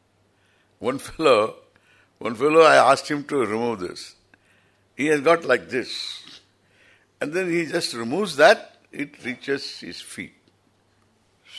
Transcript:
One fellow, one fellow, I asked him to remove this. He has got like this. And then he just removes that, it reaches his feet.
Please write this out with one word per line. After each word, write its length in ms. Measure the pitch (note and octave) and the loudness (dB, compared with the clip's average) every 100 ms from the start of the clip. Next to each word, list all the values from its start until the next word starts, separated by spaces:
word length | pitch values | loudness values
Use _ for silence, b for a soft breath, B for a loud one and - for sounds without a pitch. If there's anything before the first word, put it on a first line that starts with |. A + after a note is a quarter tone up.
| _ _ _ _ _ _ _ - | _ _ _ _ _ _ _ -8
One 200 | A2+ C3+ | -6 -6
fellow, 580 | - - D#3 A2+ A2 - _ _ b b b - | -8 0 4 4 2 -4 _ _ b b b -10
one 160 | A2+ | -8
fellow, 280 | A2 C#3+ D#3+ | 0 2 6
I 140 | D#3 C3+ | 8 8
asked 340 | A#2+ C3+ - | 6 4 0
him 140 | D3 | -8
to 120 | C#3 D3 | -4 -4
remove 440 | G#2+ A2 A#2+ G#2+ | -2 -2 -4 -6
this. 340 | F2 - - _ _ b b b b b b - | -8 -12 -18 _ _ b b b b b b -6
He 100 | D3 | -2
has 140 | D3 | 0
got 240 | C#3+ E3 | 2 0
like 240 | D3+ B2 E2+ | 2 -2 -2
this. 540 | A#2+ G2 - - - - - _ _ b b b b b - | -8 -8 -12 -14 -16 -20 -20 _ _ b b b b b -12
And 120 | C#3 | -8
then 180 | E3+ F#3 | -6 -4
he 160 | E3+ E3 | -4 -4
just 280 | F3 - | -6 -6
removes 420 | B2+ A#2 D#3 G#3 C#3 | -8 -6 -6 -4 4
that, 400 | D#3+ A3+ - _ _ | 4 4 -2 _ _
it 340 | - C#3+ - | -12 -12 -12
reaches 560 | A#2+ B2 - C#3 - - | -12 -12 -6 -8 -8 -16
his 200 | - E2+ | -16 -16
feet. 340 | - - F#2 _ _ _ _ _ _ _ _ _ _ _ _ | -18 -16 -16 _ _ _ _ _ _ _ _ _ _ _ _